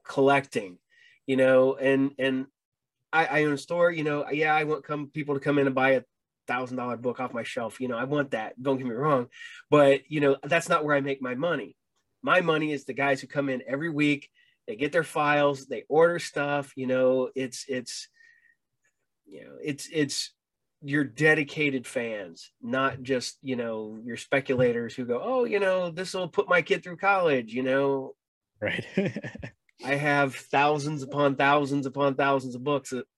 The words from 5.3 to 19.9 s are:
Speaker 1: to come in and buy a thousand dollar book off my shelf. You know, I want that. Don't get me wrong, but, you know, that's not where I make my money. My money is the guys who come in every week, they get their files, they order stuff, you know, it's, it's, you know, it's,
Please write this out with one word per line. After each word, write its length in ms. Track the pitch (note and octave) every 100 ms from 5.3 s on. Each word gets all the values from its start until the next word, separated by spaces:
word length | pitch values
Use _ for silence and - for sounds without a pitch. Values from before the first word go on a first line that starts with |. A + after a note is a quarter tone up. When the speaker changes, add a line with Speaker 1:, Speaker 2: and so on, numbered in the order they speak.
Speaker 1:
to 60 | C#3
come 180 | D3 C#3+
in 80 | C3+
and 80 |
buy 180 | C3 C3+
a 100 | C3 - _ _ _ -
thousand 300 | B2+ B2+ B2+
dollar 200 | B2 A2+
book 240 | B2 A#2
off 120 | B2
my 80 | A#2
shelf. 380 | A2 - A2 -
You 80 | B2+
know, 80 | A#2
I 80 |
want 260 | C3 D3 C#3
that. 280 | A2+ G#2+ -
Don't 140 | C3 C3
get 80 | B2+
me 80 |
wrong, 320 | A2+ D3+ C3+ A#2+ - - - -
but, 320 | D3 C#3 C#3 -
you 100 | D3+
know, 160 | C#3+ C#3
that's 260 | D3 E3+ E3+
not 160 | E3
where 100 | D3 C#3+
I 40 |
make 220 | C#3 C#3
my 120 | B2+
money. 420 | B2 E3+ D3 G2 _ _ _ _ _
My 180 | C3+ F3+
money 320 | E3+ D#3 D#3
is 120 | C#3+
the 80 | -
guys 280 | A#2+ C#3 C3+
who 60 | C#3+
come 220 | D3 C#3
in 140 | B2+ -
every 240 | C#3 E3+
week, 400 | D3 D3 C#3+ - _ _ _ -
they 100 | G#2
get 160 | C#3+
their 120 | E3+
files, 640 | D#3 D#3+ D3 D3 C#3+ C#3 -
they 180 | A#2+ -
order 300 | D3+ E3+ E3+
stuff, 540 | - D3+ C#3+ C#3+ C#3 -
you 100 | B2+
know, 440 | B2+ B2+ C3 B2+
it's, 300 | C3 C3 - -
it's, 400 | B2+ A#2+ - - _ _ _ _ _ _ _ _ _ _ _ _
you 160 | -
know, 80 | - -
it's, 260 | D3+ C#3+ -